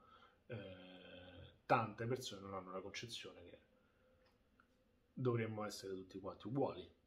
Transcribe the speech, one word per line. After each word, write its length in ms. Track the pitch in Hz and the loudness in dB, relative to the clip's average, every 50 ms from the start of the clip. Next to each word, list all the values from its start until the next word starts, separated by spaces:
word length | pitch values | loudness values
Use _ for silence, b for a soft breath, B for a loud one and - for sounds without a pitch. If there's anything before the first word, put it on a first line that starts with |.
| B B B B B B B B B | B B B B B B B B B
eh, 1120 | - 120 104 95 95 90 92 92 - - - - - - - - - - - - - - - _ | -6 -6 -6 -6 -8 -10 -12 -12 -14 -14 -14 -14 -14 -14 -12 -12 -12 -14 -14 -14 -16 -16 -2 _
tante 400 | - 143 120 110 104 104 - 113 | 6 8 8 6 4 0 0 2
persone 340 | 117 127 - - - 101 95 | 2 2 2 0 -2 -6 -6
non 140 | 98 98 98 | -6 -4 -4
hanno 160 | 92 90 92 | -4 -4 -4
la 100 | 92 92 | -4 -4
concezione 640 | 92 98 90 - 123 117 - - - - - 87 | -4 -4 -4 -6 -6 -4 -6 -6 -8 -8 -10 -12
che 160 | 87 87 - - - _ _ b b b b b b b b b b b _ _ _ _ _ - - _ _ _ _ _ _ _ _ _ | -14 -14 -14 -16 -18 _ _ b b b b b b b b b b b _ _ _ _ _ -20 -20 _ _ _ _ _ _ _ _ _
dovremmo 520 | - 135 127 123 117 117 110 110 110 107 107 | -2 4 6 6 6 6 6 4 2 0 0
essere 280 | 101 - - 98 98 95 | 0 -2 -2 -4 -2 -4
tutti 260 | 92 95 - 98 95 | -4 -4 -8 -10 -8
quanti 260 | 92 - - - - | -6 -6 -6 -4 -4
uguali 420 | 104 131 139 123 - 82 90 - - - _ _ | 0 4 4 4 4 2 -2 -8 -12 -14 _ _